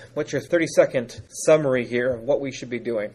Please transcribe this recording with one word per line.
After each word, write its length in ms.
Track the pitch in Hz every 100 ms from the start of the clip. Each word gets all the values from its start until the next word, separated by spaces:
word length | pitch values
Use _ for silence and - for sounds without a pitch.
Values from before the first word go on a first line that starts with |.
| -
what's 200 | - -
your 80 | 139
thirty-second 800 | - 170 160 - 151 135 113 - - - -
summary 400 | 156 143 127 110
here 240 | 120 127
of 100 | 117
what 200 | 120 135
we 100 | 139
should 180 | 123 127
be 100 | 117
doing 340 | 117 113 104